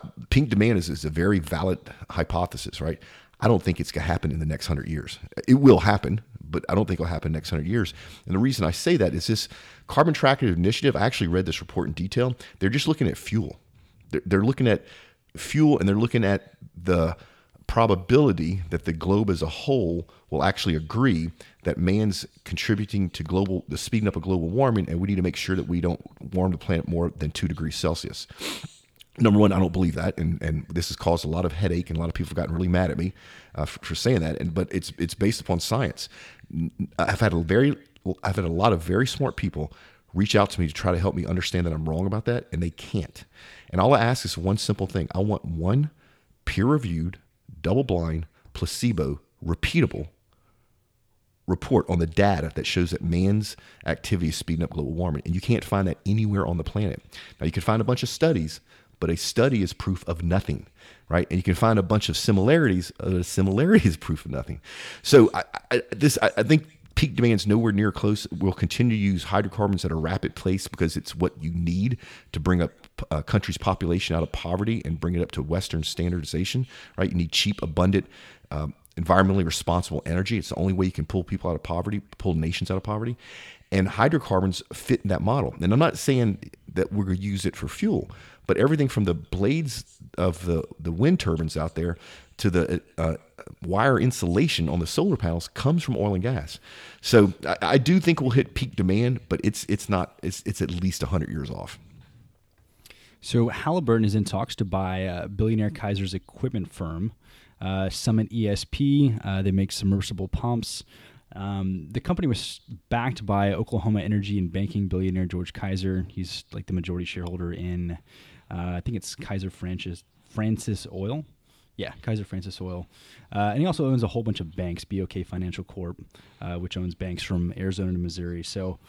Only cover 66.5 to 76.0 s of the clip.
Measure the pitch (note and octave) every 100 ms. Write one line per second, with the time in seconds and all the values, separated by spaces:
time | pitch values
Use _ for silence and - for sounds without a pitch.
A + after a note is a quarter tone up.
66.5 | D#3 - - - - D3+ - A#2+ G#2 G2+
67.5 | G#2+ A2+ G2+ G#2+ - G#2 G#2+ - E2+ F#2+
68.5 | - F2+ - A#2+ A2 G2+ F#2 - G2 G#2
69.5 | - G2+ F#2+ E2+ D#2+ D#2+ F#2 - - F#2+
70.5 | F#2+ - - E2+ - - E2 F2+ - D#2
71.5 | E2+ E2+ F2 A2+ A#2+ - - - E2 D#2
72.5 | F2+ E2 - - - - D2+ - G#2 -
73.5 | E2+ - F#2 E2+ F2+ - E2 E2 - E2
74.5 | F#2 G#2 A2+ - D#2+ F2 F2 E2 - D2
75.5 | F2 - E2 D#2 -